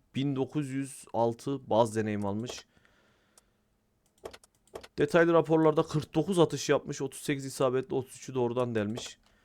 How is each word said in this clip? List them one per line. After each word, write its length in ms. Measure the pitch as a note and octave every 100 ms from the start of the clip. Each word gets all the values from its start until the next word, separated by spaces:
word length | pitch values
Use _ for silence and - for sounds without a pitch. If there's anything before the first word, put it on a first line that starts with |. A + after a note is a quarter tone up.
| _ -
bin 200 | C#3+ C3
dokuz 340 | C3 D#3 C3+
yüz 360 | C3+ C#3 - -
altı 560 | A2+ A#2 A#2 C#3 C#3 -
baz 260 | A2 A#2 A2
deneyim 300 | G#2+ G#2 G#2
almış. 400 | G#2 A#2+ - - _ _ _ _ _ _ _ _ _ _ _ _ _ _ _ - - _ _ _ - - -
Detaylı 360 | D3 E3+ E3+
raporlarda 500 | E3 D3+ D#3+ D#3 D3+
kırk 320 | D#3+ D#3 - -
dokuz 240 | G#3 F3
atış 300 | D3+ C#3 -
yapmış. 320 | C#3 - C#3+
Otuz 180 | C3+ -
sekiz 260 | - C#3 C3+
isabetli, 500 | - C3+ C3 B2+ C3+
otuz 200 | - -
üçü 180 | -
doğrudan 420 | C3 A#2+ A#2+ B2 A2
delmiş. 420 | G#2 A#2 - - _ _